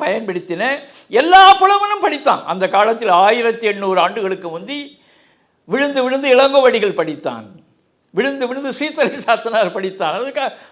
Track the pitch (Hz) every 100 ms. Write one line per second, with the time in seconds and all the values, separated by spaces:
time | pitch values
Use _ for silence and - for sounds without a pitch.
0 | 254 214 214 180 175 170 240 285 - -
1 | - 226 320 370 381 392 381 403 403 415
2 | 403 302 - - - 180 185 190 214 233
3 | 220 175 196 240 233 226 226 202 196 185
4 | 175 208 196 180 175 165 196 285 285 -
5 | _ _ _ _ _ _ - 220 285 277
6 | 254 269 277 247 269 277 254 233 202 175
7 | 156 147 147 117 107 - _ _ _ _
8 | _ 165 262 277 247 262 277 254 302 311
9 | 247 269 - 226 226 226 190 208 190 190
10 | 165 175 262 285 262 - -